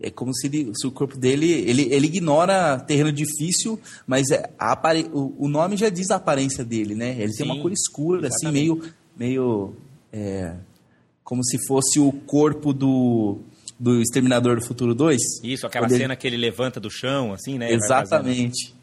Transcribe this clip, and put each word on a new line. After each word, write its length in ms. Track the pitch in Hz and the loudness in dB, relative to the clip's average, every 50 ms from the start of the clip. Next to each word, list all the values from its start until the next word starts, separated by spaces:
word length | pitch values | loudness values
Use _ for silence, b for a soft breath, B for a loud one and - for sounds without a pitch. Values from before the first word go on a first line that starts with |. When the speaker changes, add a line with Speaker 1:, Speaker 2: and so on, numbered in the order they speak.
Speaker 1:
É 100 | - - | -12 -12
como 240 | - - 123 123 131 | -10 -8 -6 -6 -6
se 140 | - - 139 | -4 -4 -4
ele, 240 | 139 151 147 113 107 | -4 -4 -4 -4 -6
se 100 | - - | -6 -6
o 60 | 131 | -6
corpo 260 | 120 - 147 135 - | -4 -4 -6 -6 -4
dele, 320 | 135 123 127 135 143 156 170 | 0 2 2 4 4 4 2
ele, 320 | 170 139 98 92 123 131 147 117 135 | 2 2 2 2 4 4 4 4 4
ele 120 | 139 139 156 | 4 4 2
ignora 720 | 156 196 175 160 143 156 170 185 196 190 180 156 139 127 | 2 0 2 4 4 4 6 6 4 4 4 2 2 0
terreno 320 | 123 - 151 143 151 156 147 | 0 0 2 2 4 2 0
difícil, 680 | 143 156 147 - - 147 170 185 - - 226 220 214 B B B B B | 0 -2 -4 -4 -4 -2 -2 -2 -2 -2 -2 -4 -6 B B B B B
mas 220 | - 131 135 139 131 | -2 0 0 2 2
é, 200 | - 87 - - - - | 0 0 0 -4 -8 -4
a 140 | 101 110 127 | -2 0 0
apare-, 360 | - - 160 165 160 160 160 151 | 2 2 2 2 2 0 -2 -2
o, 320 | 147 139 135 - - 139 | -4 -4 -4 -4 -4 -2
o 40 | 143 | 0
nome 280 | 147 147 165 190 208 | 0 2 0 0 0
já 120 | 185 220 220 | 0 0 0
diz 220 | 185 170 190 190 | 0 0 0 0
a 60 | 214 | -2
aparência 480 | 190 - 175 151 135 135 135 131 - 127 | 0 2 0 2 2 2 0 -2 -4 -6
dele, 320 | 117 117 110 107 101 104 | -4 -2 -2 -2 -2 -4
né? 200 | 110 117 123 127 123 | -4 -4 -4 -4 -4
Ele 120 | 104 107 110 | -4 -4 -4
tem 140 | - 147 | -4 -4
uma 80 | - 156 | -4 -4
Speaker 2:
Sim, 80 | 139 147 | -2 -4
Speaker 1:
cor 100 | 175 202 | -4 -2
escura, 540 | - - - - - 143 165 185 185 160 | -2 -4 -4 -4 -4 -2 0 0 0 0
assim, 200 | 131 123 - 156 156 | -2 -4 -4 -2 0
Speaker 2:
exatamente. 200 | 151 139 147 160 | 0 2 2 2
Speaker 1:
meio, 260 | 160 160 - - - _ _ _ _ | 0 -2 -4 -10 -16 _ _ _ _
meio, 600 | - 117 123 131 131 127 123 113 104 98 98 107 - - - - - _ _ - | -6 -4 -2 0 0 0 0 0 0 -2 -4 -8 -14 -20 -20 -20 -20 _ _ -10
é, 440 | 110 104 101 95 98 92 85 85 90 92 - _ b b b b b b b _ _ _ | -8 -6 -6 -4 -4 -6 -6 -8 -10 -14 -18 _ b b b b b b b _ _ _
como 220 | - 127 123 127 | -6 -4 -4 -2
se 120 | 120 - 123 - - | -2 -2 -4 -2 0
fosse 320 | 135 135 135 - - 151 | 0 0 2 2 4 4
o 100 | 143 143 | 4 4
corpo 640 | 135 139 - - - 147 151 151 147 151 151 147 139 | 2 0 -2 0 2 4 4 4 2 0 -2 -2 -2
do, 680 | 131 135 135 131 127 127 123 120 113 107 104 98 104 - B B B B B - - | 0 2 2 2 4 4 4 2 2 2 0 -2 -4 -10 B B B B B -12 -4
do 240 | 123 117 123 120 117 | 0 2 2 4 2
Exterminador 540 | 113 - 135 127 127 127 120 120 120 120 | 2 2 2 2 4 4 4 4 4 2
do 100 | 117 113 | 2 0
Futuro 260 | - 131 120 131 120 120 | -4 -6 -2 0 0 2
dois. 280 | 117 147 165 147 120 - - - - - | 2 2 2 2 2 0 -2 -6 -6 -8
Speaker 2:
Isso, 260 | 117 131 123 - 117 | -8 -6 -6 -6 -6
aquela 180 | - 123 117 | -4 -2 0
Speaker 1:
Quando 60 | 117 127 | 2 2
ele 100 | 123 131 | 2 2
Speaker 2:
cena 140 | 131 131 | 0 -4
que 100 | 123 - | -4 -4
ele 100 | 131 120 | -4 -2
levanta 440 | 117 120 117 107 - 127 131 113 127 | -2 -2 -2 -2 -2 -4 -4 -4 -6
do 100 | 101 107 | -10 -10
chão, 420 | - - - 127 135 139 131 110 98 | -10 -8 -4 -4 -2 -2 -2 -4 -6
assim, 240 | 92 - 135 139 127 | -8 -8 -8 -8 -6
né? 140 | 120 117 113 | -2 0 0
E 60 | 117 | 2
vai 100 | 104 107 | 2 2
fazendo. 140 | 131 135 135 98 - 156 139 127 | 2 2 2 2 0 0 0 0
Speaker 1:
Exatamente. 460 | 127 123 123 120 123 - - - - - | 0 0 -2 -2 -4 -6 -8 -10 -14 -20